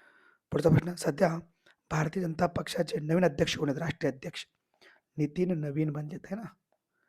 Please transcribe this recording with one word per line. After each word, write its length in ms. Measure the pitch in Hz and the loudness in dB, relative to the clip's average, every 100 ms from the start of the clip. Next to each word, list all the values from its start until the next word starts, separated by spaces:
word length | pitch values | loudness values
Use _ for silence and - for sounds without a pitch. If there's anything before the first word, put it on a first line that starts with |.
| _ _ _ _ _ | _ _ _ _ _
पुढचा 180 | 143 160 | 2 6
प्रश्न, 260 | 160 170 175 | 6 4 -2
सध्या 420 | - 143 185 165 - _ _ _ - | -4 2 2 2 -8 _ _ _ -4
भारतीय 320 | 156 156 190 | -2 0 -2
जनता 220 | 175 160 175 | -4 0 0
पक्षाचे 540 | - 156 - 170 160 | 0 -4 -2 -2 -2
नवीन 260 | 151 165 175 | 2 4 4
अध्यक्ष 320 | 143 165 - | 4 0 0
कोण 120 | 147 | -2
आहेत? 100 | 131 | 0
राष्ट्रीय 320 | - - 151 | -4 -2 -2
अध्यक्ष 340 | 127 175 - - _ _ _ - _ _ - | -2 -8 -12 -14 _ _ _ -20 _ _ -4
नितीन 420 | 151 151 180 170 | -2 0 0 0
नवीन 300 | 147 139 156 | -2 0 0
बनलेत 300 | 151 151 170 | -2 -6 -10
आहे 120 | - 196 | -8 -8
ना, 80 | 208 - _ _ _ _ | -10 -16 _ _ _ _